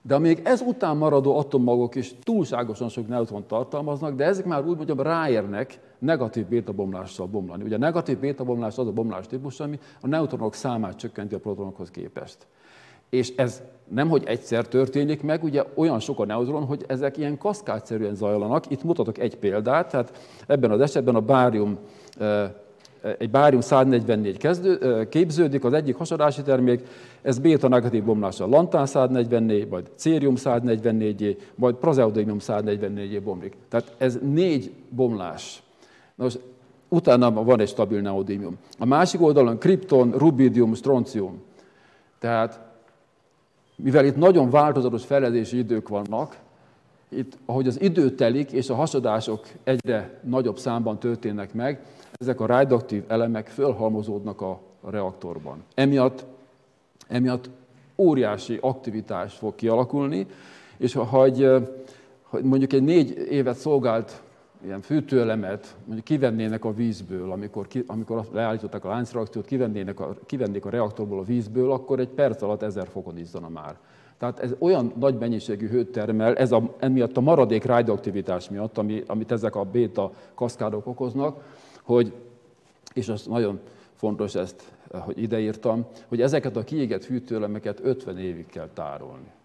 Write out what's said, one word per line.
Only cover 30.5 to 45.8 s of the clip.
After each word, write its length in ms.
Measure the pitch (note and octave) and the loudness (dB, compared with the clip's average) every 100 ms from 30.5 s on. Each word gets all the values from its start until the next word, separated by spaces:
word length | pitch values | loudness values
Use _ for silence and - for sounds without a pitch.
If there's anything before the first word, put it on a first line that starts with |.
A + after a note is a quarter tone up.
| A#2+ B2 A2 A#2 A2 G#2+ G2 G#2 G2 - - | 0 2 2 2 0 0 0 -2 -4 -10 0
majd 200 | B2 A#2+ | 0 2
prazeodémium 640 | E3 C3+ A2+ A2 G#2+ G#2 | 2 4 4 2 -2 -4
száznegyvennégyé 800 | - G#2+ G#2+ G#2 G2+ G2+ G2+ G2+ | -4 -4 -2 -2 -4 -6 -6 -6
bomlik. 360 | G2+ F2+ G2 - _ | -6 -8 -10 -16 _
Tehát 260 | A#2 - - | -4 -4 -2
ez 220 | C3 A#2+ | -2 0
négy 500 | C#3 D3+ F#3 C#3+ - - - | 0 2 2 0 -4 -16 -12
bomlás. 720 | B2 B2 G#2+ F2 D2+ - - _ _ _ - _ - | -2 0 0 -6 -10 -14 -18 _ _ _ -20 _ -4
Na 80 | |
most 160 | B2+ A#2 - - _ _ _ | -4 -4 -16 -20 _ _ _
utána 420 | E3+ E3 B2 A#2+ A2 | 2 6 6 6 4
van 160 | A2+ A#2+ | 4 4
egy 80 | G2+ | 4
stabil 340 | - G#2 G#2 | 0 0 0
neodémium. 560 | G2+ G2 G2 G2+ F#2+ F#2 - - | -2 -2 -2 -4 -6 -12 -18 -4
A 60 | A#2 | 2
másik 360 | C#3+ F3 F3+ | 4 2 4
oldalon 360 | D#3+ C#3+ A#2+ A2+ | 4 6 4 4
kripton, 540 | E3 F#3 - C3+ B2 C3 | 2 2 4 4 6 6
rubidium, 560 | D#3+ C3 B2+ A2+ A2+ | 4 6 4 6 4
stroncium. 680 | A2+ C3+ C3 A2+ G#2+ F#2+ E2 - - _ _ _ _ _ _ | 2 2 2 2 -4 -6 -8 -20 -20 _ _ _ _ _ _
Tehát 520 | A#2 A2+ A2+ - - - _ _ _ _ _ _ _ _ _ - | -2 0 0 -4 -20 -20 _ _ _ _ _ _ _ _ _ -4
mivel 300 | C3 C#3+ C#3 | 4 6 6
itt 100 | C#3 | 6
nagyon 340 | F3+ F3 B2+ | 6 8 6
változatos 560 | C#3+ D3 C3+ B2 A2+ - | 6 6 4 0 -2 0
felezési 520 | C#3 B2+ A#2 G#2+ B2 | 2 2 0 0 -2
idők 300 | A2+ A2+ | 0 -2